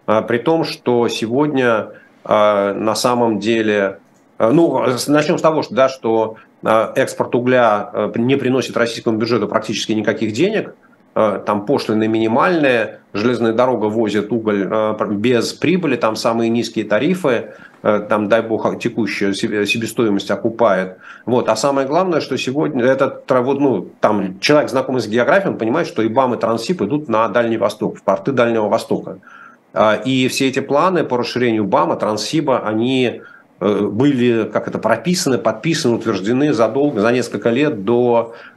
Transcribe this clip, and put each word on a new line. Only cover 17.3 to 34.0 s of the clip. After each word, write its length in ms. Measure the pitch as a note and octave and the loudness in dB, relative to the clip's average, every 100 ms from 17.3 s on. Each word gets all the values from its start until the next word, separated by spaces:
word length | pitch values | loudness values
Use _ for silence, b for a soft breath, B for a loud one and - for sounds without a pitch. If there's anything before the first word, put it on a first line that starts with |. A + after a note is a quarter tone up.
| A2+ - B B B | -2 -4 B B B
а, 180 | - G#2 | 0 0
там, 280 | - G#2+ G2+ | 0 -2 2
дай 120 | A2+ | 0
бог, 240 | A2+ G#2+ | 2 -2
а, 120 | A2 G#2 | -2 -2
текущая 580 | A#2+ A#2+ G#2 - G2+ | -4 -2 -4 -2 -2
себе-, 320 | G2+ A2+ G#2 G#2 | -2 -2 -2 0
себестоимость 640 | A#2+ A2 - A2+ G2+ - | -2 -4 -2 0 0 -2
окупает. 680 | G2+ A2+ A2+ A2+ F#2 F#2 F#2 B B - | -2 -2 2 2 2 -2 -10 B B -2
Вот. 240 | A#2+ G#2+ | 0 2
А 60 | A2 | 0
самое 300 | C#3+ C3+ C3+ | 2 0 0
главное, 340 | D#3 F#3 D3+ | 0 0 -2
что 180 | - B2 | -2 -4
сегодня 460 | - C#3 D3+ C#3+ | -4 -2 -2 0
этот 420 | B2 C3+ C3+ - - | 2 2 0 -4 -2
тра-, 160 | B2+ | 0
вот, 180 | B2 C#3 | 2 0
ну, 300 | C#3+ G#2 - - | 2 0 -4 -2
там 380 | G#2 G#2 F#2+ F#2 | 0 0 -2 -4
человек, 300 | - D3+ A2 | 2 4 4
знакомый 320 | B2+ - B2+ | -2 -2 -4
с 40 | G#2 | -2
географией, 440 | A#2+ A#2+ F#3+ F3+ | 0 2 2 2
он 80 | G2+ | -2
понимает, 280 | A2+ D#3 E3 | -2 -2 -2
что 140 | - | -2
и 80 | A2 | 0
бам, 240 | A#2 B2+ | 2 0
и 60 | G#2+ | 0
Транссиб 420 | A2+ A2+ - F3+ | -2 -2 -2 -2
идут 280 | G2+ D3 D3+ | -2 -2 -2
на 200 | G#2+ A2+ | 0 2
Дальний 300 | A#2+ A#2 A2 | 2 0 0
Восток, 400 | G#2 - G#2 - | -2 -2 -6 -4
в 40 | |
порты 300 | - F#2+ - | -2 -2 0
Дальнего 360 | B2+ A#2+ A2+ G#2 | 0 2 2 0
Востока. 500 | A2 - C#3+ - F#2 B B B B _ | 0 0 -4 -4 -16 B B B B _
А, 220 | - G#2+ G#2 | 2 2 2
и 320 | C3 C3 B2+ | 0 0 0
все 200 | - C3+ | 0 -2
эти 120 | C3 | -2
планы 440 | - C#3 F3+ F3 | 0 2 2 0
по 140 | D3 A#2+ | 0 -2
расширению 460 | A#2+ B2 B2 A2 | -2 0 0 2
бама, 320 | G2 C3+ F3 A2 | 2 0 0 0
Транссиба, 680 | G#2+ G#2+ - D3+ C#3+ A#2+ | -2 -2 -2 -2 0 0
они, 560 | G#2+ A2 B2 C3 A#2+ - B B B - | 0 -2 0 2 0 -2 B B B -4
э, 220 | G2 G2 | 0 0
были, 680 | G#2 G#2 | 0 2